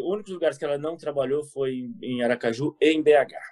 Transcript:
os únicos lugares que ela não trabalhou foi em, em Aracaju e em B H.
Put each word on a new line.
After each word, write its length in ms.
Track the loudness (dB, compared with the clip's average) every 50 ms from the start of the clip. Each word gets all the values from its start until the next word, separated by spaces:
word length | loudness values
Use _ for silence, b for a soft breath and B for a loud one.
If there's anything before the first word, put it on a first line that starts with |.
os 60 | -2
únicos 260 | -2 -2 -4 -4 -8 -6
lugares 240 | -2 0 -2 0
que 80 | -2 -4
ela 140 | -4 -4 -4
não 180 | -4 -6 -8
trabalhou 480 | -6 -8 -6 -2 -2 -2 0 0 -2 -4
foi 280 | -4 -6 -4 -4 -4 -4
em, 200 | -6 -8 -10 -12 -10 -8
em 200 | -6 -4 -2 0
Aracaju 520 | 0 0 0 0 -2 -2 -2 -2 -4 -2 2
e 100 | 4 4
em 120 | 4 4 6
B 120 | 6 6
H. 220 | 6 6 2 -4 -14 -14 -16